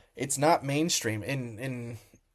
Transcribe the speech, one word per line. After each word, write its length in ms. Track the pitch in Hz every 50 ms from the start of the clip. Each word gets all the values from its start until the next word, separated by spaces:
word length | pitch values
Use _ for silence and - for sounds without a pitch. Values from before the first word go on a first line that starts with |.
| _ _ _
It's 220 | - 135 143 - 135
not 260 | 143 160 170 - 135
mainstream, 580 | 139 139 147 160 175 - - - 113 107 107
and, 380 | 92 - 139 131 123 120 110 101
and 380 | 131 131 127 123 120 117 107 104 - _ - - _ _